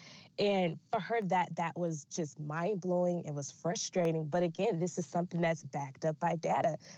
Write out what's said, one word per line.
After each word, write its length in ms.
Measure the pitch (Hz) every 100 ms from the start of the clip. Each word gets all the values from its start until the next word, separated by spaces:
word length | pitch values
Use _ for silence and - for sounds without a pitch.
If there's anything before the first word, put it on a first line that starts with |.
| - - - -
And 380 | 202 196 175 147 -
for 80 | 226
her, 220 | - 233 190
that, 300 | 185 165 165
that 220 | 165 170
was 280 | 170 156 -
just 340 | - 151 -
mind-blowing. 840 | 147 156 170 202 180 180 180 175 151
It 80 |
was 180 | 143 139
frustrating. 720 | - 160 175 - 185 165 160 151
But 160 | 175
again, 380 | 175 165 214 170
this 180 | 175 -
is 80 | 170
something 340 | 175 180 170
that's 240 | 170 165
backed 400 | 139 147 139 -
up 160 | 160 151
by 160 | 170 165
data. 420 | - - 165 151 -